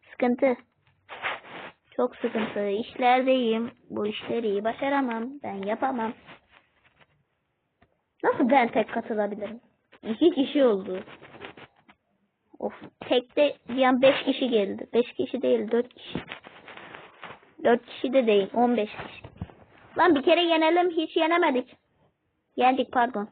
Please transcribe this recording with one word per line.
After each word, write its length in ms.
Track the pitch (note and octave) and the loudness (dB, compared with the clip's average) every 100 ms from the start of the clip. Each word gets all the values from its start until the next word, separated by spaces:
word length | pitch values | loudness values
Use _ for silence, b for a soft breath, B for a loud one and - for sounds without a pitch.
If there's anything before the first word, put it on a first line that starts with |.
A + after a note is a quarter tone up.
| _ | _
Sıkıntı. 440 | - B3 B3 C4 A#3+ _ _ _ _ _ - - - - - - _ _ - | -2 0 2 0 0 _ _ _ _ _ -10 -10 -10 -14 -18 -18 _ _ -4
Çok 200 | B3 - | -4 -2
sıkıntı. 520 | A#3+ A3+ A3 G#3+ G#3 | -6 -4 -4 -4 -4
İşlerdeyim. 1000 | G3+ A#3+ - B3 B3+ C4 C4 A#3 A3 A#3 - _ | -4 -6 0 2 4 4 2 2 -2 -4 -10 _
Bu 180 | A3 G#3 | -6 -6
işleri 400 | G#3+ - A#3 A3+ | -6 -6 -4 -2
iyi 160 | G3 | -2
başaramam. 600 | G#3+ A#3 C#4 C#4 C4 A3+ A#3 C#4+ | -4 -4 -2 -2 -2 -4 -8 -10
Ben 240 | G#3+ G3 G3 | -12 -8 -6
yapamam. 460 | A3+ C4 B3+ A3+ B3 - - _ _ _ _ _ _ _ _ _ _ _ _ _ _ _ _ _ _ | -4 -4 -2 -6 -8 -18 -20 _ _ _ _ _ _ _ _ _ _ _ _ _ _ _ _ _ _
Nasıl 260 | - B4 C4 | -2 2 4
ben 180 | C#4 A#3 | 4 2
tek 260 | B3+ G#3+ | 0 -2
katılabilirim? 680 | A#3+ A3+ G#3+ G#3 G#3 G3+ A3+ _ _ _ _ | -6 -6 -4 -4 -4 -10 -12 _ _ _ _
İki 280 | - A3 E4 | -10 2 2
kişi 340 | E4+ C4 D4 C4 | 4 0 2 2
oldu. 380 | G3+ G3 F#3 A3 - - - - - - _ _ _ _ _ _ _ _ - | 2 -4 -10 -12 -20 -20 -20 -20 -20 -20 _ _ _ _ _ _ _ _ -10
Of, 140 | G#3 - - _ - | -10 -10 -20 _ -2
tekte 480 | B3 B3+ - D4 - - | -2 0 0 0 0 -8
yani 320 | B3 B3+ C4 | 0 2 6
beş 220 | C4+ C4+ | 4 4
kişi 260 | - C4+ C4 | 0 -2 0
geldi. 400 | A3+ G3 G#3 - | 0 0 -4 -4
Beş 200 | A3+ A#3+ | -2 -2
kişi 280 | - C#4 B3 | -4 -6 -2
değil, 300 | B3+ A#3+ G#3+ | 0 0 0
dört 220 | A#3 B3 | -2 -2
kişi. 260 | - - - - - - - - - - - - - - - _ _ | -8 -12 -12 -12 -16 -18 -20 -20 -20 -18 -20 -20 -20 -18 -20 _ _
Dört 220 | - A#3+ - | 2 2 0
kişi 280 | - C4+ | -8 2
de 140 | C4 A3+ | 2 4
değil, 220 | G#3 G3 | 2 2
on 240 | A#3+ A#3+ A#3+ | 2 2 2
beş 120 | G#3 | -2
kişi. 340 | - - - - - - - - - - - | -6 -14 -16 -20 -14 -14 -14 -20 -20 -12 2
Lan 180 | E4+ C#4+ | 4 4
bir 80 | |
kere 200 | D4+ E4 | 4 4
yenelim, 460 | F4 D#4+ D#4+ F4 F4+ | 4 4 4 4 2
hiç 280 | E4 D#4+ F4+ | 0 -2 0
yenemedik. 580 | D#4+ E4+ E4+ B3+ B3+ - _ _ _ _ _ _ _ - | 2 2 2 0 -4 -18 _ _ _ _ _ _ _ 0
Yendik, 360 | B3 C4 A#3+ | 2 2 0
pardon. 380 | C4 A#3+ G#3+ G#3 | 0 0 -2 -8